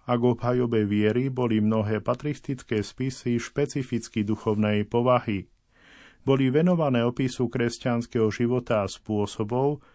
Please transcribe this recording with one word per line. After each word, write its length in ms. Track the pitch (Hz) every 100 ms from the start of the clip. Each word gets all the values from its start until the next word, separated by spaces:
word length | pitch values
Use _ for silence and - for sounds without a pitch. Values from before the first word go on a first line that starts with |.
| -
a 80 | 120
k 60 |
obhajobe 640 | 123 120 120 127 123 113 104
viery 400 | 104 107 110 135
boli 320 | 127 123 110
mnohé 400 | 107 110 104 110
patristické 800 | 110 120 147 143 - 135 - 110
spisy 560 | 101 - 131 131 127 120
špecificky 880 | - - 143 147 131 117 - 113
duchovnej 640 | 104 107 - 104 107 104 104
povahy. 640 | 120 120 123 - 101 - _ _ _ - - - -
Boli 240 | - 135 135
venované 560 | 139 175 175 151 123
opisu 480 | 117 123 131 - 120
kresťanského 800 | 127 120 - 127 120 117 127 110
života 480 | 107 120 123 123 110
a 80 | 98
spôsobov, 960 | - - 107 101 - 107 123 139 147 -